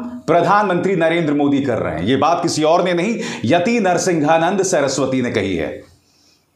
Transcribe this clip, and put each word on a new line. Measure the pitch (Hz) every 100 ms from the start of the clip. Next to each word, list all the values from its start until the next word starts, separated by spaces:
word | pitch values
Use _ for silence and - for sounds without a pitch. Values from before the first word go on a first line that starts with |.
| - - -
प्रधानमंत्री | 170 165 208 208 175 185 170
नरेंद्र | 165 170 151
मोदी | 143 143 139
कर | 135 110
रहे | 87
हैं। | 80
ये | 95 135
बात | 147 175
किसी | 170 151
और | 156 175
ने | 180
नहीं, | 175 196 233 - -
यति | 110 170 202 240
नरसिंहानंद | 185 170 185 165 147 165 165 196
सरस्वती | 185 165 139 139 131 131
ने | 120
कही | 117 98 85
है। | 73 - - _ _ _ _ _ _